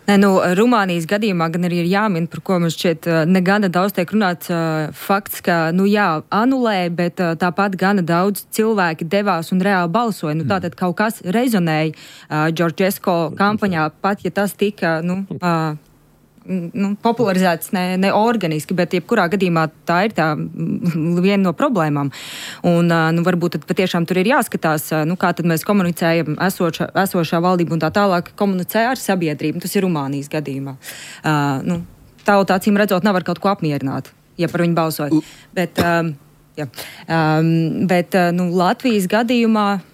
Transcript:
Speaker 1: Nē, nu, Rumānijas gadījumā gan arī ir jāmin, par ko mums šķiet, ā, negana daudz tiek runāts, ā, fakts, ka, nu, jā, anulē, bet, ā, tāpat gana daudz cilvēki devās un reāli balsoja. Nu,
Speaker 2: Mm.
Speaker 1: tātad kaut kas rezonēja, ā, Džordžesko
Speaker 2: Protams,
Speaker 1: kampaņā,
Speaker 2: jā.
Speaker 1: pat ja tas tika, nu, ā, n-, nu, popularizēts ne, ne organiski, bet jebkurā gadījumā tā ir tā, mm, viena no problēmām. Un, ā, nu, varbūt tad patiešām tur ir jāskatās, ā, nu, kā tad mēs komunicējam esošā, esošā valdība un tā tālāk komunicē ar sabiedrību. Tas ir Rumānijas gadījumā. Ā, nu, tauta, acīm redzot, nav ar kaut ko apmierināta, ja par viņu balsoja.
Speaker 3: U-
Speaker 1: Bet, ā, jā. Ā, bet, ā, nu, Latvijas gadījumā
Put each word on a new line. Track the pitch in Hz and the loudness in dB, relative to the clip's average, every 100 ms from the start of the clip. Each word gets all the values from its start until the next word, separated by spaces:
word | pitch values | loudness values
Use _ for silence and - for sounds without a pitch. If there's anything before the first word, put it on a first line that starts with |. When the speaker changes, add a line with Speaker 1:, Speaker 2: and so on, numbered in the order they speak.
Speaker 1:
Nē, | - 202 | 4 4
nu, | 202 190 180 | 6 4 2
Rumānijas | 180 240 233 190 170 160 | 2 4 4 2 -2 -2
gadījumā | 208 220 180 165 | -2 0 0 -2
gan | 170 | 0
arī | 175 175 | -2 0
ir | 170 | 0
jāmin, | 196 220 165 165 | 0 0 -2 -4
par | 156 | -6
ko | - 185 | -2 0
mums | 170 | 0
šķiet, | - 180 160 170 | 0 -2 0 0
ā, | 165 | 0
negana | 156 190 180 208 202 | 4 4 4 2 2
daudz | 175 202 | 0 0
tiek | 190 170 | -2 -2
runāts, | 208 190 175 - | 0 0 -2 -4
ā, | 170 165 156 151 | -2 0 -2 -4
fakts, | - - 196 - - | -8 -2 -2 -2 -4
ka, | - 170 160 | 0 2 2
nu, | 180 196 | 2 2
jā, | 208 196 156 | 4 2 0
anulē, | - 196 247 269 233 196 175 | -2 0 2 2 2 0 -2
bet, | 170 175 - | -2 -2 0
ā, | 175 165 | -2 0
tāpat | 180 175 202 185 | -2 0 -2 0
gana | 185 202 | 0 2
daudz | 165 170 196 196 - | 2 2 2 -2 -6
cilvēki | - 220 208 175 160 165 | -2 0 2 0 -2 -2
devās | 196 202 165 165 | 0 0 -2 0
un | 185 | 0
reāli | 190 190 175 | 2 2 2
balsoja. | 190 233 - 156 | 0 -2 -4 -4
Nu, | 156 | -2
Speaker 2:
Mm. | 139 | -2
Speaker 1:
tātad | 185 180 | -2 -4
kaut | - 180 170 | -4 -4 0
kas | 214 214 | -2 -2
rezonēja, | 180 220 254 208 170 156 156 151 - - | -2 0 2 2 2 0 -2 -4 -20 -20
ā, | - 151 160 | -6 -2 0
Džordžesko | 165 170 160 190 196 - 170 156 | 0 -2 0 -2 0 0 0 -2
Speaker 2:
Protams, | - | 0
Speaker 1:
kampaņā, | 196 214 202 165 156 | 0 2 -2 0 -2
Speaker 2:
jā. | - | -2
Speaker 1:
pat | 196 202 - | -2 -2 -4
ja | |
tas | - 202 | -2 -4
tika, | - 202 208 175 160 | -2 -4 0 -2 0
nu, | 175 185 196 170 | -2 -4 -6 -4
ā, | 180 165 160 151 _ _ _ _ _ _ | 0 0 -2 -6 _ _ _ _ _ _
n-, | 180 185 170 | -8 -6 -6
nu, | - 196 202 | -4 -2 0
popularizēts | 233 233 220 185 185 165 - | -2 0 0 2 2 0 -4
ne, | - 185 | -4 -2
ne | 185 190 | 0 2
organiski, | 208 226 233 175 156 - | 2 2 0 -2 -4 -2
bet | 180 170 | -2 0
jebkurā | 180 170 233 170 | -2 0 0 2
gadījumā | 202 185 165 160 - | 0 2 2 0 -4
tā | - 170 | -2 0
ir | 214 | 0
tā, | 214 160 | 0 0
mm, | 156 165 165 165 - 175 160 160 175 | -2 -6 -6 -4 -2 -2 -2 0 2
viena | 190 202 | 2 2
no | 190 | 0
problēmām. | 160 294 208 156 147 139 - - - - - 175 | 0 0 2 0 0 -2 -6 -16 -14 -14 -2 2
Un, | 170 170 | 4 4
ā, | 165 160 | 2 2
nu, | 170 | 2
varbūt | 170 180 170 | 0 0 -2
tad | 160 - | -4 -4
patiešām | 180 180 175 | -2 0 0
tur | 165 185 | 0 0
ir | 190 | 2
jāskatās, | 302 - - 165 156 - | 2 0 -2 0 -2 -2
ā, | 156 151 | -2 -2
nu, | |
kā | 180 180 | 0 0
tad | 175 170 | 0 0
mēs | 160 | 0
komunicējam | - 202 175 165 170 165 147 | 0 2 0 0 0 0 0
esošā, | 139 180 - 175 - 160 - | -2 -2 0 -2 -2 -4 -2
esošā | 190 180 160 170 | 0 0 0 0
valdība | 175 185 165 165 | 2 0 0 -2
un | |
tā | 160 | -2
tālāk | 208 202 180 - | 0 2 0 -4
komunicē | - 202 185 170 214 233 | -4 -2 -2 -2 0 0
ar | 254 | -2
sabiedrību. | - 190 165 151 156 160 | -2 -2 -2 -2 -4 -4
Tas | 180 202 | -4 -2
ir | 190 | 0
Rumānijas | 156 135 139 143 | -2 -2 -6 -4
gadījumā. | 156 143 135 139 135 - - - - | -6 -6 -8 -10 -12 -18 -18 -18 -6
Ā, | 156 151 143 135 | -2 0 0 -2
nu, | - 175 175 - - - - | -2 -4 -6 -18 -20 -4 2
tauta, | 202 190 190 | 4 4 2
acīm | 214 | 2
redzot, | 202 208 180 214 | 2 2 2 2
nav | |
ar | 185 | 0
kaut | 170 175 | -2 -2
ko | 196 | -2
apmierināta, | 202 156 143 135 131 - _ _ | 0 -2 -2 -4 -6 -10 _ _
ja | - 165 | -4 -4
par | 170 175 | 0 2
viņu | |
balsoja. | 170 160 156 143 | 2 0 -2 0
Speaker 3:
U- | 156 - - - | 0 -2 -20 -10
Speaker 1:
Bet, | - 170 - | -6 -4 0
ā, | 170 170 165 143 - _ _ - | 0 2 0 -6 -16 _ _ -12
jā. | 147 - - - - | -10 -10 -16 -18 -2
Ā, | 165 156 156 165 165 165 - 180 | 0 2 2 2 2 0 0 0
bet, | 180 175 190 | 0 2 2
ā, | 175 | 2
nu, | 175 180 | 0 0
Latvijas | 180 180 240 262 214 185 | 2 2 0 0 0 0
gadījumā | 208 240 247 226 220 202 196 - | 0 2 2 2 2 0 -2 -6